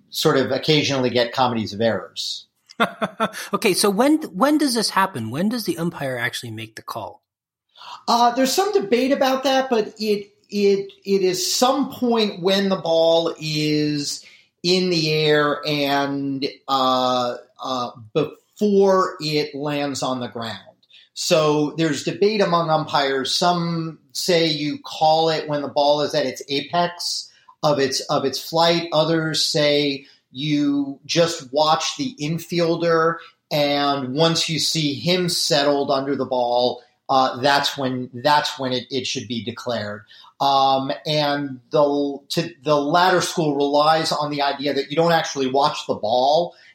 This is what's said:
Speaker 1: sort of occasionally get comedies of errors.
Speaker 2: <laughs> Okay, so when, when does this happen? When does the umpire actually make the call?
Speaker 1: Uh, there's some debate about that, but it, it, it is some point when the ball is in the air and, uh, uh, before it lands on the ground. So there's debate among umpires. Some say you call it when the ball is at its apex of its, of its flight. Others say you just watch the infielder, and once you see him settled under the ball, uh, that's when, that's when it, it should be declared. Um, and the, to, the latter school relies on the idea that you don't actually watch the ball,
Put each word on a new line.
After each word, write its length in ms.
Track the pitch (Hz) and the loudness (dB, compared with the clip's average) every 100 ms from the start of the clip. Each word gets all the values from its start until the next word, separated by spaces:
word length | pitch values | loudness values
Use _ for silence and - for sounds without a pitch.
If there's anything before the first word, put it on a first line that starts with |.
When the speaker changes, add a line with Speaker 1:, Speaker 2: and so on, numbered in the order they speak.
| _ | _
Speaker 1:
sort 260 | - 160 139 | -2 2 2
of 140 | 110 | 2
occasionally 600 | 131 - 156 120 139 127 | -2 2 2 2 0 0
get 220 | 113 117 | 2 0
comedies 400 | - 123 117 98 | 0 0 0 -4
of 80 | 101 | -2
errors. 680 | 113 98 82 - - - - _ _ - | 0 0 -4 -10 -10 -12 -16 _ _ -4
Speaker 2:
<laughs> 80 | 220 - 220 - 214 - - | -4 -2 -8 -4 -6 -6 -8
Okay, 200 | - 220 | -2 0
so 160 | 175 208 | 2 2
when, 320 | 196 269 311 | 2 2 2
when 360 | - 185 262 302 | -2 -2 0 2
does 160 | 294 | 0
this 160 | 233 - | 0 -2
happen? 400 | - 190 139 113 | 0 -2 -4 -6
When 180 | 131 202 | -2 -2
does 180 | 247 208 | -2 -4
the 120 | 165 | -4
umpire 380 | 170 - 139 127 | -4 -4 -6 -4
actually 340 | 120 - 120 | -4 -6 -10
make 240 | 110 110 | -10 -12
the 80 | - | -14
call? 400 | - 117 95 - _ _ _ _ _ _ - - - | -12 -10 -12 -14 _ _ _ _ _ _ -20 -8 0
Speaker 1:
Uh, 260 | 233 240 | 4 4
there's 180 | 240 262 | 4 2
some 200 | - 392 | 2 2
debate 400 | 415 214 240 262 | 0 2 2 2
about 320 | 277 262 262 | 2 2 2
that, 260 | 277 262 262 | 2 2 2
but 240 | 226 - - | 0 -2 -4
it, 320 | 214 208 202 _ _ | -2 -2 -2 _ _
it, 420 | 202 196 196 196 - | 0 2 2 0 -10
it 180 | 196 196 | -2 2
is 320 | 185 175 - | 2 0 -2
some 380 | - 254 277 262 | 0 2 2 -2
point 500 | - 247 233 214 190 | -2 0 2 0 0
when 280 | 175 196 196 | 0 2 2
the 60 | 185 | 0
ball 600 | 165 165 165 165 165 - | 2 4 4 4 2 -4
is 840 | 156 151 151 151 151 147 143 - - - _ _ | -4 -2 0 0 0 -2 -4 -8 -14 -20 _ _
in 260 | 175 185 185 | 0 2 2
the 220 | 175 156 | 0 0
air 480 | 156 156 151 147 139 | 2 4 4 2 0
and, 840 | 156 147 139 139 139 139 139 135 135 - - | -2 -2 0 0 0 -2 -4 -4 -6 -8 -2
uh, 680 | 135 131 127 127 127 123 120 - - | 2 4 4 2 2 -2 -4 -12 -12
uh, 280 | 131 127 120 120 110 | -8 -6 -6 -10 -6
before 1000 | 160 147 - _ - 208 196 196 190 185 - | -4 -4 -6 _ -4 2 4 6 4 2 -4
it 340 | 151 151 147 | -4 -2 -2
lands 480 | 139 147 147 143 131 | -4 -4 -2 -4 -4
on 180 | 135 127 | -4 -4
the 80 | 120 | -6
ground. 300 | 117 113 98 - _ _ _ _ | -8 -8 -10 -16 _ _ _ _
So 600 | - - 170 156 151 151 151 | -10 0 2 4 2 0 0
there's 280 | 160 135 | -2 0
debate 360 | - - 202 214 | -4 0 0 2
among 300 | 180 170 156 | 2 2 2
umpires. 640 | 156 151 156 139 135 131 | 0 0 0 0 -2 -2
Some 640 | - 175 175 170 170 160 156 _ | 0 2 2 -2 -4 -6 -10 _
say 340 | - - 170 165 | -6 0 2 2
you 320 | 151 147 139 | 0 -4 -6
call 520 | - - 156 160 160 | -10 0 2 4 2
it 180 | 156 147 | 0 -2
when 140 | 147 | -4
the 60 | 139 | -2
ball 340 | 147 143 147 | 0 2 2
is 120 | 143 | 0
at 120 | 151 131 | 0 -2
its 160 | 127 - | -4 -6
apex 840 | 143 - 170 175 - - - - _ _ _ | -6 -2 0 -2 -4 -8 -8 -10 _ _ _
of 160 | 156 139 | 0 2
its, 220 | 135 131 | 0 -2
of 220 | - 143 | -2 -2
its 140 | 139 - | -2 -4
flight. 500 | - 165 170 170 170 | -4 2 2 2 0
Others 520 | 156 160 165 160 151 | 0 2 0 0 -2
say 640 | - 160 147 147 147 139 - _ _ | -2 0 2 2 0 -4 -10 _ _
you 680 | 127 151 147 147 143 139 139 | -8 -2 0 0 0 -2 -8
just 480 | - 165 165 - 131 | -4 0 0 -2 -4
watch 440 | 135 151 160 - - | 0 2 2 -2 -6
the 180 | 131 - | -6 -6
infielder, 960 | 147 165 - 175 170 165 170 165 160 165 - _ _ | -6 -6 -4 -2 0 0 2 2 2 -2 -10 _ _
and 640 | 151 143 143 143 139 127 | 0 0 2 0 -2 -2
once 340 | 135 165 160 - | 0 2 2 -2
you 100 | 156 | -2
see 360 | - 165 147 | -2 -2 -2
him 340 | 127 135 180 180 | -2 -2 0 0
settled 600 | - - 151 143 143 139 | -2 0 2 2 0 0
under 260 | 135 139 131 | -2 -2 -4
the 80 | |
ball, 580 | 127 127 120 120 123 117 - _ - | -2 -2 0 2 0 -2 -10 _ -2
uh, 300 | 135 131 131 | 2 2 0
that's 360 | 135 143 143 - | 2 2 0 -4
when, 320 | 131 127 127 | -4 -4 -8
that's 440 | 123 135 147 147 - | -4 2 2 0 -4
when 140 | 131 | -4
it, 140 | 127 - | -4 -4
it 160 | 135 123 | -6 -4
should 220 | 139 107 | -6 -6
be 160 | 117 | -6
declared. 600 | 110 113 - 117 104 104 - - - - | -8 -8 -8 -6 -6 -10 -14 -20 -20 -2
Um, 480 | 139 135 135 135 135 143 160 | 2 4 4 2 0 -6 -2
and 540 | 151 143 143 143 127 - | 0 0 0 -4 -10 -2
the, 480 | 156 147 143 143 135 - | 2 4 2 0 -4 -6
to, 220 | - 120 - | -4 -4 -6
the 100 | 131 | 0
latter 460 | 147 143 175 185 180 | 0 2 4 4 4
school 340 | 170 - 156 | 0 0 0
relies 560 | 139 143 147 151 160 156 | 0 2 4 4 2 0
on 200 | 151 147 | -2 -4
the 100 | 147 | -2
idea 320 | 143 131 143 | -2 -2 -2
that 160 | 135 139 | -4 -2
you 60 | 165 | 0
don't 160 | 170 | 2
actually 340 | 165 156 143 131 | 2 0 -2 0
watch 400 | 135 147 - - | 2 2 0 -4
the 80 | |
ball, 640 | 101 104 120 131 156 175 - - | -4 0 2 4 2 0 -6 -20